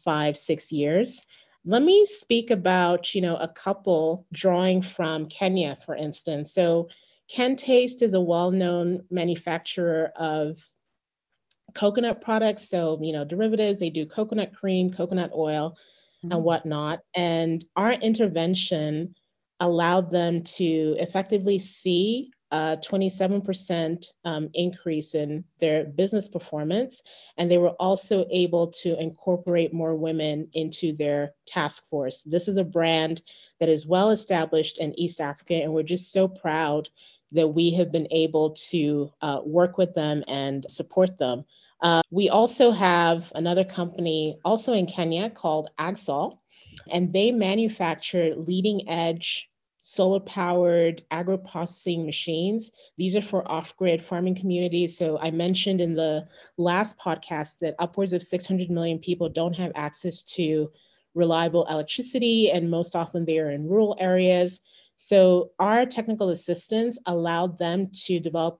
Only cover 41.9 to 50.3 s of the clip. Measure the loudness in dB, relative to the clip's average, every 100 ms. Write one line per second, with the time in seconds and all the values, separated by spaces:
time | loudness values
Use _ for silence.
41.9 | 4 2 0 2 4 2 6 4 6 4
42.9 | 4 4 2 -2 -4 0 0 0 -4 -6
43.9 | -4 -2 0 -2 -2 0 0 2 0 0
44.9 | -2 -2 -2 -4 -4 -2 -2 -2 -6 -6
45.9 | -4 -4 -2 -4 -6 _ _ -20 -20 -6
46.9 | -2 0 2 2 2 0 0 0 -2 -4
47.9 | -4 -2 0 0 -2 -2 -2 0 -2 -4
48.9 | -2 -2 -4 -6 -8 -10 _ _ _ -8
49.9 | 0 2 0 -2